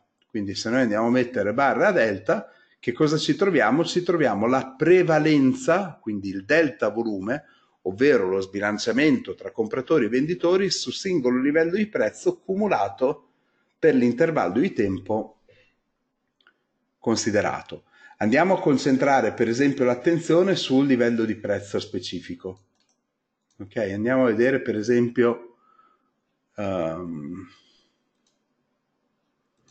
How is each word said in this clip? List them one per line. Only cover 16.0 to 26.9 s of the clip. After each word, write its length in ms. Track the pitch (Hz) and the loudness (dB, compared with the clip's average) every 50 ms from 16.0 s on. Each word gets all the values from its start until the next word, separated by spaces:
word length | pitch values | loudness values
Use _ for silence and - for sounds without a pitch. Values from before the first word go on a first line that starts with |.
| _ _ _ _ _ _ _ _ _ _ _ _ _ _ _ _ _ _ _ _ | _ _ _ _ _ _ _ _ _ _ _ _ _ _ _ _ _ _ _ _
considerato. 840 | - 117 113 107 - 113 101 104 90 80 65 - - - 78 - _ _ _ _ - - - | -2 -2 -2 0 0 0 0 0 0 0 -4 -6 -10 -14 -18 -20 _ _ _ _ -20 -20 -8
Andiamo 360 | _ 104 107 120 147 175 190 185 | _ 0 2 2 4 4 2 2
a 80 | 180 | 2
concentrare, 720 | - 165 139 127 - 147 131 131 143 139 135 131 113 104 - | 2 2 0 2 2 2 2 2 4 4 4 4 2 0 0
per 140 | - 120 | 0 -2
esempio, 380 | 110 117 127 143 143 135 139 127 | 0 0 2 0 0 2 0 0
l'attenzione 680 | 123 120 - - 175 170 160 165 - 160 170 185 196 175 | 0 0 0 0 0 0 0 0 2 2 2 4 2 0
sul 300 | - - - 131 131 143 | -2 -2 0 2 2 4
livello 400 | 143 131 117 120 120 120 113 110 | 2 2 2 2 0 2 0 -2
di 80 | 113 104 | -2 -4
prezzo 460 | - - 101 101 - - - - 98 | -6 -4 -4 -4 -4 -6 -6 -8 -8
specifico. 840 | - - - 95 - - - 85 - - 90 - - 92 92 - _ _ _ _ _ _ _ _ _ _ _ _ _ _ _ _ _ _ _ | -6 -6 -10 -10 -10 -10 -12 -12 -12 -12 -14 -12 -12 -14 -14 -14 _ _ _ _ _ _ _ _ _ _ _ _ _ _ _ _ _ _ _
Ok, 200 | - 101 98 - | -20 -20 -10 -6
andiamo 480 | 123 107 95 98 104 107 120 131 131 131 | -4 -4 -4 -2 -2 0 0 2 2 2
a 20 | |
vedere, 340 | 120 104 110 120 131 139 131 | 2 4 4 2 2 2 0
per 140 | - 120 104 | -2 -4 -4
esempio, 800 | 107 104 117 123 120 120 120 120 - - - 165 - - - - _ _ _ _ _ _ _ _ _ _ _ _ _ _ _ _ _ _ _ _ | -4 0 2 2 2 2 0 2 2 2 2 2 0 -6 -16 -20 _ _ _ _ _ _ _ _ _ _ _ _ _ _ _ _ _ _ _ _
ehm, 880 | - 104 98 95 90 82 80 | -8 -6 -4 -4 -2 -4 -4